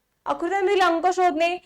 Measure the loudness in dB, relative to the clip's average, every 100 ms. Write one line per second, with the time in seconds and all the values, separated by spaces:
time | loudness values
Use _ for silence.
0 | _ _ -8 -6 -4 -2 0 2 2 2
1 | 0 2 0 2 -2 -2